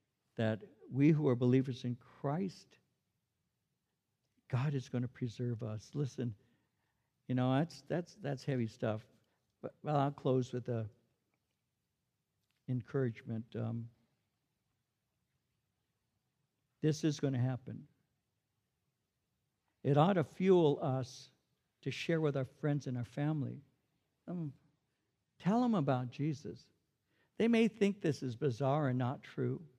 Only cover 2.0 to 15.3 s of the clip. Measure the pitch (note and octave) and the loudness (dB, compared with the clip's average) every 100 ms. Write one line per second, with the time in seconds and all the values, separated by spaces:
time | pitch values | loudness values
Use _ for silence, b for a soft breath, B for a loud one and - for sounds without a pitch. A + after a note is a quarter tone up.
2 | - - C#3 D#3 F#3+ - - _ _ _ | -10 -8 -4 -4 -4 -8 -20 _ _ _
3 | _ _ _ _ _ _ _ _ _ _ | _ _ _ _ _ _ _ _ _ _
4 | _ _ _ _ - B2 C#3+ C#3 B2 B2 | _ _ _ _ -6 -4 -2 -4 -4 -4
5 | B2 - B2 G#2 B2 A2+ A#2 G#2+ - C#3+ | -4 -6 -8 -6 -6 -6 -6 -10 -8 -6
6 | C#3+ - B2 G#2 _ _ _ _ _ _ | -6 -4 -6 -8 _ _ _ _ _ _
7 | _ _ - B2+ B2+ C3 E3 - - D#3 | _ _ -4 0 2 2 0 -4 -6 -6
8 | F3 - C#3+ C3+ - B2+ A2+ - A#2 G#2+ | -6 -10 -8 -6 -4 -2 -2 -2 -4 -4
9 | - _ _ _ _ _ - - - D3+ | -8 _ _ _ _ _ -14 -10 -2 0
10 | C#3 C#3+ C#3+ C3 B2 B2 A#2 A#2 G#2+ - | 0 0 0 0 0 -4 -4 -4 -6 -10
11 | _ _ _ _ _ _ _ _ _ _ | _ _ _ _ _ _ _ _ _ _
12 | _ _ _ _ _ _ - B2+ - C#3+ | _ _ _ _ _ _ -6 -6 -4 -4
13 | B2+ A2+ - A2+ A#2 A2+ A#2 A#2 A#2 - | -4 -4 -8 -10 -8 -8 -6 -6 -10 -16
14 | _ _ _ _ _ _ _ _ _ _ | _ _ _ _ _ _ _ _ _ _
15 | _ _ _ | _ _ _